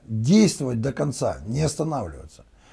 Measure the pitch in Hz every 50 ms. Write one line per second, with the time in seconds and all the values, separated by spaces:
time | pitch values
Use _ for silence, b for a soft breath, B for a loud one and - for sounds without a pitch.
0 | - - 113 107 110 127 185 214 214 185 - - 143 127 123 117 110 135 131 -
1 | 147 147 - - - 113 82 67 73 90 117 139 156 151 - - 160 156 156 135
2 | 107 85 73 69 - - - - - _ _ b b b